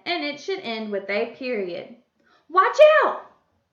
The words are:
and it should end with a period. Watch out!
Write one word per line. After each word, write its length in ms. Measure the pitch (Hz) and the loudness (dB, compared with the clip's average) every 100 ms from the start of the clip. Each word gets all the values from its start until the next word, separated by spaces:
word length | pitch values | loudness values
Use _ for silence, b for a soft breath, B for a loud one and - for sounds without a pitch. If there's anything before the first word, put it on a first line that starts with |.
and 180 | - 349 | -8 -6
it 160 | 294 285 | -6 -8
should 220 | - 381 | -8 -8
end 320 | - 226 220 | -8 -10 -6
with 160 | 202 196 | -8 -4
a 260 | 202 240 | -4 -4
period. 640 | - 262 240 185 170 - - _ _ b b b | -8 -8 -6 -6 -8 -14 -20 _ _ b b b
Watch 260 | 349 466 480 605 622 | 0 0 6 8 8
out! 280 | 508 - - _ _ _ _ | 2 -2 -12 _ _ _ _